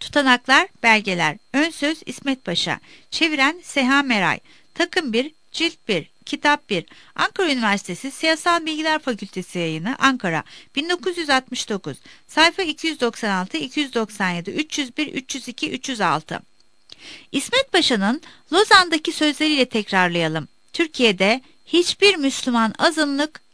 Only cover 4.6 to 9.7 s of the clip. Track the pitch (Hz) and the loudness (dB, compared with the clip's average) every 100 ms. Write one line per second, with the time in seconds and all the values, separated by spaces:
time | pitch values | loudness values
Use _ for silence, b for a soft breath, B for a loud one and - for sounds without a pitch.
4.6 | b - 339 - 302 220 285 - _ - | b -4 -2 -2 0 -2 -2 -8 _ -4
5.6 | 330 - - 185 - _ - 285 294 294 | -4 -4 -4 -4 -4 _ -10 -2 0 0
6.6 | - 190 160 B B - 370 - 359 262 | -2 -6 -6 B B -4 -2 0 0 0
7.6 | 226 202 - 175 269 - 320 320 359 339 | 0 0 -2 -10 -10 -4 0 0 2 0
8.6 | 320 311 311 311 285 220 202 - 180 180 | 0 -4 -2 -2 -2 -6 -8 -10 -8 -4
9.6 | 165 | -4